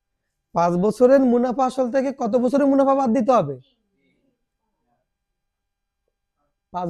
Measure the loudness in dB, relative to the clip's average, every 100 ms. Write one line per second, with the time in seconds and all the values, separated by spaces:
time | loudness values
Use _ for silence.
0 | _ _ _ _ _ -2 0 0 -2 2
1 | 4 4 4 0 0 -2 -4 -2 -4 -2
2 | -4 -4 -4 -2 0 0 2 2 2 0
3 | 0 0 2 0 0 -8 -16 _ _ _
4 | _ _ _ _ _ _ _ _ _ _
5 | _ _ _ _ _ _ _ _ _ _
6 | _ _ _ _ _ _ _ -10 -6